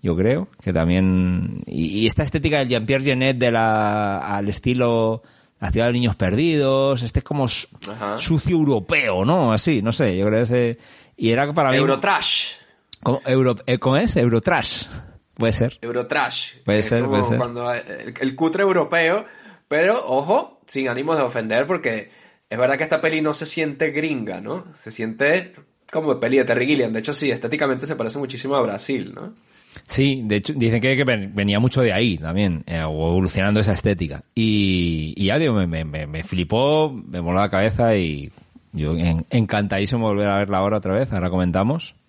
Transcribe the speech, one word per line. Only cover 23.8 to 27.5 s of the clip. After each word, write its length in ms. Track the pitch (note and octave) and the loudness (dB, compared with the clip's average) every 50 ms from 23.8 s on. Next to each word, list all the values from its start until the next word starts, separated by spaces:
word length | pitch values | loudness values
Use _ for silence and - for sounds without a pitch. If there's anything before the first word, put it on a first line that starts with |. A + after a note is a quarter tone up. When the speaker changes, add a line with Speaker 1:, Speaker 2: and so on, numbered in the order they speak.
| D#3+ D#3 | -4 -2
Speaker 2:
gringa, 500 | C#3+ D3 D#3 D#3+ D3+ B2+ A2 G2+ F2+ F2+ | -2 -2 -2 -2 -4 -4 -4 -6 -8 -8
¿no? 240 | G2+ A2 C#3+ F#3 F3+ F3+ | -8 -8 -10 -10 -10 -14
Se 200 | D#3 - - A2 | -18 -16 -14 -12
siente 600 | A2+ - A2+ A2 A2 A2+ C#3 C#3+ D#3+ F#3 F3+ F3+ - - - _ _ _ _ - | -8 -6 -6 -6 -4 0 0 2 2 0 -2 -6 -20 -20 -20 _ _ _ _ -6
como 240 | - D#3+ D#3+ D3+ B2+ | -6 -2 0 0 0
de 60 | - | 0
peli 160 | - A#2+ B2+ C3+ | 0 2 4 2
de 60 | B2 | 4
Terry 220 | A#2 A#2 B2 B2 C3+ | 4 2 0 2 2
Gilliam. 240 | D3+ C3+ B2 A2+ | 2 2 2 0
De 80 | A2+ A2+ | -2 -4
hecho, 120 | A2+ - | -4 -4
sí, 180 | C#3+ - D#3 C#3 | -4 -2 -2 -2
estéticamente 540 | A#2 - - A#2 | -2 -2 -4 -6